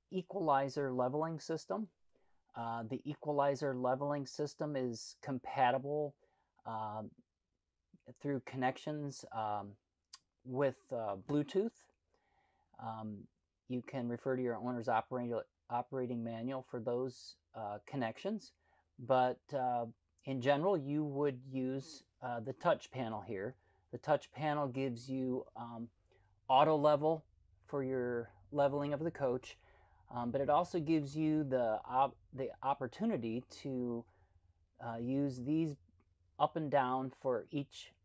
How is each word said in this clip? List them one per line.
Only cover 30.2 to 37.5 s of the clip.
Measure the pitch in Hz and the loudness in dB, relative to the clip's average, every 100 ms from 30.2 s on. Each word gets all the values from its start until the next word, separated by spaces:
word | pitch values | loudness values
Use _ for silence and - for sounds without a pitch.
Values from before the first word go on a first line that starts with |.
| 120 | -2
but | 135 | 0
it | 139 | 4
also | 147 175 180 | 4 2 0
gives | 151 160 139 151 | 2 2 2 0
you | 156 156 143 | 2 2 2
the | 127 117 110 - | 2 4 0 0
op-, | 127 139 - _ | 2 2 0 _
the | 127 131 - | -6 -6 -4
opportunity | 131 139 123 - 226 175 113 117 - - | -2 0 -2 -2 -2 0 -2 -4 -6 -10
to, | 139 127 123 117 - _ _ _ _ _ _ - 117 | -6 -2 -2 -4 -8 _ _ _ _ _ _ -12 -8
uh, | 117 | -6
use | 120 139 143 127 | -2 0 0 -2
these | 127 156 165 143 _ _ _ _ _ - | -2 0 0 -4 _ _ _ _ _ 0
up | 151 170 | 0 2
and | 147 | 2
down | 139 127 131 131 - | 4 4 2 -2 -2
for | 135 117 - | 0 0 -2